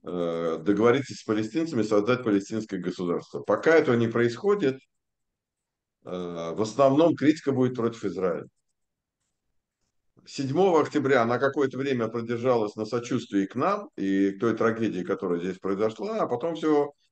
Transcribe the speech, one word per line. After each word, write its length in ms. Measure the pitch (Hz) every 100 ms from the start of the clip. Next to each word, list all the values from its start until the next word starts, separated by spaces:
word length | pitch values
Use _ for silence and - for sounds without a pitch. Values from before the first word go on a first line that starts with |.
э, 540 | - 90 85 82 85 80
договориться 540 | 80 101 117 131 131
с 80 | -
палестинцами, 580 | - 107 110 156 160 139
создать 420 | 107 107 104 123
палестинское 540 | 120 101 98 110 110 95
государство. 640 | 90 87 90 82 - -
Пока 340 | - - -
этого 220 | 160 143 117
не 120 | 113
происходит, 720 | 117 120 117 202 202 139 131 _ _ _ _ _ _ _ _ _ _ _ _
э, 500 | - 90 87 85 82
в 60 | 80
основном 560 | 110 - 135 139 165 151
критика 360 | 139 160 -
будет 220 | 127 127
против 300 | 123 113 110
Израиля. 420 | 104 87 92 78 - _ _ _ _ _ _ _ _ _ _ _ _ _ _ _ _ _ -
Седьмого 540 | - 135 143 190 165
октября 440 | 143 151 135 135
на 140 | 117 120
какое-то 400 | 135 151 135 127
время 300 | 139 127 113
продержалась 680 | 117 113 120 127 120 107 110
на 80 |
сочувствии 640 | 107 123 120 127 - 98 95
к 100 | 120
нам 320 | 160 208 - -
и 360 | 98 98 98
к 80 | 98
той 160 | 117 110
трагедии, 460 | 113 110 113 90
которая 380 | 90 95 95 87
здесь 180 | 90 90
произошла, 600 | 92 98 110 113 202 220
а 80 | 175
потом 280 | 120 170
все 380 | 165 165 147 143 - _